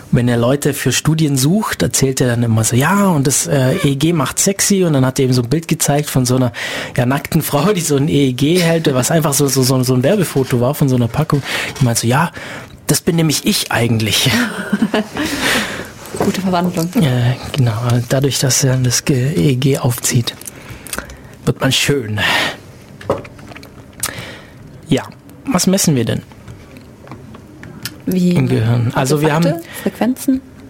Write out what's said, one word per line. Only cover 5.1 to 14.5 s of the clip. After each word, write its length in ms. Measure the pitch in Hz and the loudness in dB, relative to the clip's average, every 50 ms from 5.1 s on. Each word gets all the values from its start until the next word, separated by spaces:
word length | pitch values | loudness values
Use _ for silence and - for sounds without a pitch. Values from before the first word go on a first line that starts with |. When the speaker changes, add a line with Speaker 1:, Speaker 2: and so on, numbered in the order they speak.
| 127 - | 2 2
Speaker 1:
er 60 | 135 | 2
eben 100 | 127 131 | 2 2
so 80 | 123 120 | 2 2
ein 80 | 117 | 0
Bild 180 | 135 165 160 - | 0 -2 0 -2
gezeigt 400 | 165 151 - - 143 147 147 - | -2 -2 0 0 0 0 0 0
von 160 | - 139 127 | 0 0 2
so 100 | 120 127 | 2 2
einer, 160 | 127 127 120 - - - - - - - - - | 2 2 0 -2 -4 -8 -8 -8 -8 -8 -6 -2
ja, 100 | - 123 | -2 0
nackten 360 | 120 135 143 - - - 165 143 | 0 0 -2 -2 0 0 0 0
Frau, 300 | - - 143 143 196 214 | 0 0 0 2 2 2
die 100 | 180 147 | 0 0
so 140 | 143 147 | 0 2
ein 120 | 135 135 160 | 2 2 2
E 200 | 175 143 143 131 | 2 2 2 2
E 40 | 127 | 2
G 260 | 123 135 147 170 185 | 2 2 2 4 4
hält, 340 | 170 165 165 165 160 160 135 | 4 4 2 2 2 2 2
was 180 | 127 123 - | 2 2 2
einfach 240 | 165 165 147 160 139 | 2 2 2 2 2
so, 140 | 131 147 139 | 2 2 2
so, 140 | 131 131 127 | 2 2 2
so, 200 | 123 135 131 127 | 4 2 2 2
so 120 | 123 131 | 2 2
ein 80 | 127 123 | 2 4
Werbefoto 580 | 143 202 220 170 - - 143 131 - - 120 | 4 2 2 0 0 0 0 0 2 2 2
war 140 | 120 123 147 | 2 2 2
von 140 | - 156 135 | 2 2 2
so 80 | 127 | 2
einer 120 | 123 120 113 | 2 2 0
Packung. 340 | - - 156 - - 143 - - - - - - - | 0 -2 -2 0 0 -2 -2 -2 -6 -6 -6 -6 -2
Ich 60 | - 135 | 0 2
meinte 200 | 120 117 - - | 2 2 2 0
so, 40 | |
ja, 260 | 113 120 127 165 - - - - - - - - - - - - | 2 2 2 2 0 -4 -8 -14 -14 -14 -14 -16 -18 -20 -8 -2
das 160 | - 151 - - | -2 -2 0 0
bin 140 | - 170 | 0 2
nämlich 280 | 165 160 160 139 - - | 2 2 2 2 0 0
ich 260 | - 208 - - - | 0 0 0 -2 -2
eigentlich. 600 | - 123 120 117 117 110 110 107 - - - 123 117 | -2 0 2 2 2 0 0 0 0 0 0 2 2
<laughs> 40 | 233 247 214 | 2 0 -2